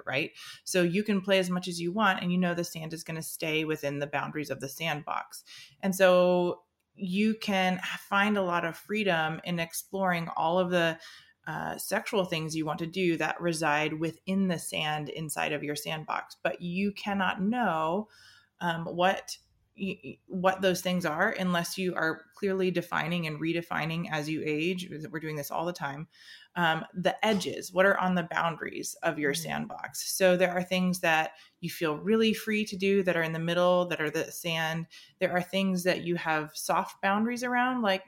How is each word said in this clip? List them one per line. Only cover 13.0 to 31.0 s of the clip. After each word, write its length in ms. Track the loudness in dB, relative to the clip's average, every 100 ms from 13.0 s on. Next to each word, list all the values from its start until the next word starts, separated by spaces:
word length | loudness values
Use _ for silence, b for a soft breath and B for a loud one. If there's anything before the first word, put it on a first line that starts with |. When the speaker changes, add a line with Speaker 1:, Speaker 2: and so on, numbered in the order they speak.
| 0 2
Speaker 1:
that 240 | 0 -2
reside 520 | -2 0 2 2 2 -2
within 480 | -4 -4 -2 0 2
the 120 | 0
sand 500 | -2 -4 -2 -2 -4
inside 440 | -6 -6 -2 -2
of 100 | -2
your 120 | -2 -4
sandbox, 600 | -4 -6 -4 -6 -6 -4
but 180 | -4 -4
you 300 | -4 -2 -2
cannot 500 | -4 -4 0 0 0
know, 640 | 0 0 0 0 0 -2 -4 b b b b -6
um, 260 | -4 -4 -4
what 520 | 2 4 2 -4 -14 _ _ _ -8
y-, 220 | -6 -6
y-, 140 | -12 -16 -8
what 340 | 0 0 2
those 200 | 2 2
things 220 | 0 0 0
are 260 | 0 0
unless 460 | 0 0 0 -2 -2
you 180 | -2 0
are 300 | 0 -2 -8 -4
clearly 340 | -2 2 2
defining 560 | 0 -2 -2 0 -2 -2
and 140 | -2
redefining 640 | -2 -2 -2 -2 -2 -2 -4
as 180 | -4 -4
you 140 | -4 -2
age. 420 | -2 0 -2 -6 -10 -10
We're 100 | -8
doing 160 | -6 -6
this 120 | -4
all 160 | -4 -4
the 80 |
time, 340 | -4 -6 -8 -12 B B B B 0
um, 300 | 2 2 -2
the 220 | -2 0 2 2
edges, 460 | 0 -2 -6 -2
what 140 | 4 4
are 120 | 4
on 180 | 2 2
the 120 | 0
boundaries 680 | 0 0 -2 -6 -6 -8 -4
of 140 | -2 0
your 140 | 0
Speaker 2:
Mm-hmm. 100 | 0
Speaker 1:
sandbox. 680 | -2 -4 -6 -8 -10 -8 -6 2
So 180 | 4 6
there 160 | 4
are 100 | 2
things 360 | 0 2 2
that 320 | 2